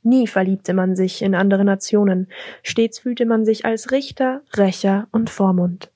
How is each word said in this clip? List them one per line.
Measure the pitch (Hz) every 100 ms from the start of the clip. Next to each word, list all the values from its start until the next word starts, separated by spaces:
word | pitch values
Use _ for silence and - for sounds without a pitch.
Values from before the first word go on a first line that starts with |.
Nie | 226 254
verliebte | 226 196 190 190 -
man | 190 185
sich | 185 185 -
in | 196
andere | 185 202 196
Nationen, | 196 196 - 208 202 185 190 - - -
stets | - - 226 -
fühlte | 247 240 233
man | 226
sich | 220 220
als | 226 220 254
Richter, | 262 277 - 262 269 _
Rächer | - 196 185 196 196 214
und | 220 226
Vormund. | - 190 180 175 180 -